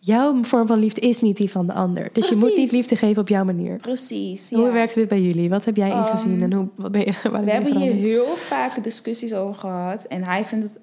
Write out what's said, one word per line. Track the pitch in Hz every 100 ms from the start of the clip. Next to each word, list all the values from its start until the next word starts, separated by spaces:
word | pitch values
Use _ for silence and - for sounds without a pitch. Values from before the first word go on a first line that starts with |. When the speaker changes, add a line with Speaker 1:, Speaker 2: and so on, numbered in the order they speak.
Speaker 1:
jouw | 185 226 277 262
vorm | 233 247 226
van | 226
liefde | 214 -
is | 247 233
niet | 220 196
die | 196
van | 190 175
de |
ander. | - 185 175 -
Dus | - 381
je | 214
moet | 233
niet |
Speaker 2:
Precies. | 403 262
Speaker 1:
liefde | 240 247 226
geven | 214 208
op | 196
jouw | 202
manier. | 190 180 175 185
Speaker 2:
Precies, | 233 254 262 220 196 190 -
Speaker 1:
Hoe | 233 240
Speaker 2:
ja. |
Speaker 1:
werkte | 233 226 226
dit | 220
bij | 202
jullie? | 180 170 175
Wat | 196 226
heb | 214
jij | 196
ingezien | 240 220 208 -
Speaker 2:
Ehm, | 180
Speaker 1:
en | 180
hoe, | 196 190 -
wat | 196
ben | 202 208
je, | 190
<laughs> | 220
waarin |
Speaker 2:
we | 214
Speaker 1:
ben | 208
je |
Speaker 2:
hebben | 220 277 277
hier | 269
Speaker 1:
veranderd? | 214 214
Speaker 2:
heel | 226 254 339
vaak | - - 254 254
discussies | 220 - - 226 233
over | 208 196 202
gehad. | 190 180 180 208
En | - 185
hij | 180 185 208
vindt | 220 208
het | -